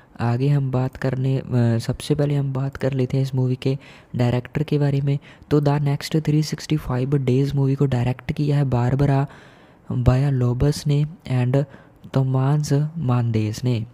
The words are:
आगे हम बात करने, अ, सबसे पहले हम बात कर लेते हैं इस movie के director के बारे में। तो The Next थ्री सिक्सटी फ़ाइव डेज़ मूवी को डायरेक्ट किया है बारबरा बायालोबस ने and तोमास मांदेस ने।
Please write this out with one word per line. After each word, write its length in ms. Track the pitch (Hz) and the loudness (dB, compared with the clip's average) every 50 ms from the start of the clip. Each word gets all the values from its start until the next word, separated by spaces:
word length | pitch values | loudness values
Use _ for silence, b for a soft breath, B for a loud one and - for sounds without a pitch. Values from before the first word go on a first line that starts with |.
| B B B - | B B B -4
आगे 280 | 110 117 120 123 135 143 | -2 -2 0 0 2 2
हम 220 | 147 143 135 131 | 2 2 0 0
बात 260 | 131 127 127 131 - | -2 -2 -2 -2 -4
करने, 420 | - - 135 131 131 131 135 135 135 | -4 -4 -4 -2 -2 0 0 0 -2
अ, 400 | - - 123 123 117 117 117 113 | -2 -2 0 2 2 2 2 0
सबसे 360 | - - 123 - - - 147 | 0 -4 -6 -4 -4 -2 -2
पहले 200 | 151 143 143 143 | 0 0 0 0
हम 180 | 143 139 135 | -2 -2 -2
बात 240 | 135 131 135 139 - | -4 -4 -4 -6 -4
कर 160 | - 135 131 | -4 -4 -2
लेते 240 | 135 131 127 127 - | 0 0 -2 0 0
हैं 80 | 131 135 | -2 -2
इस 100 | 131 131 | 0 0
movie 220 | 127 127 127 127 | 0 0 0 0
के 220 | - - 135 135 139 B B B B B B - | -2 -2 -2 -2 -4 B B B B B B -2
director 460 | 120 123 120 123 123 - - - 151 | 0 0 2 2 0 -2 -4 -4 -4
के 160 | 151 - 156 143 | -2 0 0 0
बारे 220 | 143 143 143 139 | 0 0 0 0
में। 180 | 143 143 139 143 B B B B B B | 0 0 -2 -2 B B B B B B
तो 100 | 147 151 | 2 2
The 200 | 143 143 143 147 | 4 2 2 2
Next 420 | 147 143 143 - - - - 160 | 0 0 -2 -2 -4 -2 -2 -2
थ्री 200 | 156 151 147 156 | 0 2 2 2
सिक्सटी 340 | 151 - 156 - - - 151 | 0 0 -4 -8 -4 -2 -2
फ़ाइव 400 | 151 - - 127 123 131 139 147 | -2 -2 -2 -4 -2 0 0 0
डेज़ 380 | 143 131 123 123 131 139 139 139 | 0 2 2 2 2 2 2 0
मूवी 200 | 139 135 135 135 | 0 2 2 2
को 120 | - 143 | 2 0
डायरेक्ट 460 | 135 127 123 123 123 127 - - - | 0 0 0 0 0 -2 -4 -4 -6
किया 240 | 156 - 147 147 143 | -4 -2 0 0 2
है 80 | 143 143 | 2 2
बारबरा 600 | 131 123 120 120 123 127 135 143 139 139 135 139 - B B B B B B B B B B B - | 2 0 0 0 2 2 2 2 2 2 2 0 -2 B B B B B B B B B B B -6
बायालोबस 920 | 120 123 120 123 127 131 143 143 139 123 123 120 120 127 139 147 147 - - | -4 0 2 2 4 4 2 2 0 2 0 0 0 2 0 0 0 0 0
ने 180 | 147 143 143 151 151 170 - - - | 0 0 0 0 -2 -4 -8 -6 -2
and 320 | 127 123 123 123 135 139 143 - B B B B B B B - - | 0 0 2 2 2 0 0 -2 B B B B B B B -4 0
तोमास 580 | 135 135 131 131 131 131 139 147 151 151 139 139 143 151 151 165 170 | 0 0 2 2 2 2 2 2 2 2 2 2 2 0 0 -2 -4
मांदेस 680 | 143 123 120 123 120 117 110 110 110 110 110 - 123 | -2 0 0 0 0 0 0 0 0 -2 -4 -2 -2
ने। 220 | 123 123 110 117 - | -2 -2 -2 -4 -6